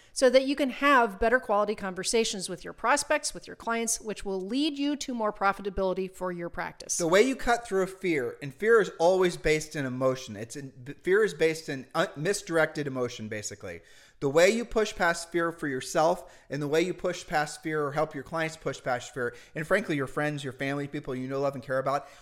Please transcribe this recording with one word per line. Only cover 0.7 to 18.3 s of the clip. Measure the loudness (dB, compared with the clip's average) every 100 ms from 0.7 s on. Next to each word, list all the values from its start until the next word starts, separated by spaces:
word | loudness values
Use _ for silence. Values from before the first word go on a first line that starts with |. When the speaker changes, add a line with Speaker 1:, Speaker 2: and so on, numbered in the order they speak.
Speaker 1:
have | 2 6 6 6 2
better | 2 2
quality | 2 2 2
conversations | -2 -6 -6 0 2 0 -2 -6
with | -8
your | -10
prospects, | -4 2 2 2 0 -2
with | -8 -14
your | -10
clients, | -4 -2 0 -2
which | -4 -8
will | -4 -6
lead | -4 -2 -2 -2
you | -2
to | -2 -4
more | -2 -2
profitability | 0 0 0 -4 -2 0 0 -4
for | -6 -6
your | -6 -8
practice. | -6 -8 -10 -8 -2
Speaker 2:
The | 4
way | 6
you | 6
cut | 4 0 0 0
through | -2 -2
fear, | -2 -2 0 0 -6
and | -12
fear | -4 4 6
is | 6 4
always | 4 6 4 2
based | 2 2 0
in | -6 -4
emotion. | 0 0 0 -6 -12
It's | -10 -12
in, | -14 -16 -16 -8
fear | 2 4
is | 4
based | 4 2 2 -4
in | -8 -4
un-, | -2 -2
misdirected | -2 -2 -2 0 2 2 0 -4
emotion, | -2 -4 -6 -10
basically. | -8 -10 -12 -12 -14 -16 -20 -20 _
The | 0
way | 6 6
you | 4
push | -2 -2 -2
past | 0 0 0 -2
fear | -2 -2
for | -2 -4
yourself | -4 -2 2 2 2 -4 -20 _
and | -6
the | 0
way | 2
you | 2
push | 0 -4 -6 -4
past | -2 -2 -6
fear | -6 -2
or | -2
help | 0 -2
your | -4
clients | -8